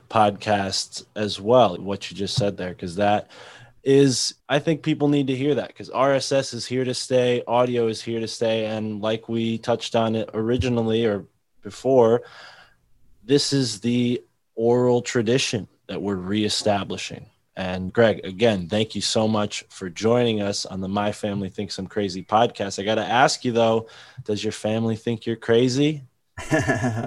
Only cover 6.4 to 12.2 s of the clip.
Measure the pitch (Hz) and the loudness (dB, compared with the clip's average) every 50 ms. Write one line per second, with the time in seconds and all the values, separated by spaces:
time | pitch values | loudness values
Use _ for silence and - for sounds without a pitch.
6.4 | 123 - 120 117 - - 123 127 131 123 123 - - - 131 127 123 123 123 120 | -2 -2 -8 -10 -8 -4 -4 -2 -2 -2 -4 -6 -4 0 2 2 4 4 2 0
7.4 | - - 117 123 123 123 120 120 117 113 110 110 - 117 117 113 113 110 - - | 0 2 2 2 2 2 2 0 0 0 -2 -4 -6 -6 -4 -4 -4 -6 -4 -2
8.4 | 120 113 113 113 110 107 110 107 110 110 107 101 101 110 113 113 - - 113 117 | 0 0 0 0 -2 -2 -4 -4 -4 -6 -6 -4 -2 -2 -2 -2 -4 -4 -2 -2
9.4 | 113 113 113 113 - - 117 113 - - - 117 113 113 110 110 107 - - 110 | 0 0 -2 -2 0 -2 -2 -2 -2 -2 0 2 2 2 0 -2 -4 -4 -4 -4
10.4 | 110 113 123 131 131 127 123 117 113 113 110 113 117 110 104 98 85 - _ _ | 0 0 0 0 2 0 0 0 0 2 0 2 2 2 0 -2 -4 -10 _ _
11.4 | _ _ _ _ - 101 - - - 127 135 127 117 110 117 120 | _ _ _ _ -18 -16 -16 -4 0 4 6 8 8 8 6 4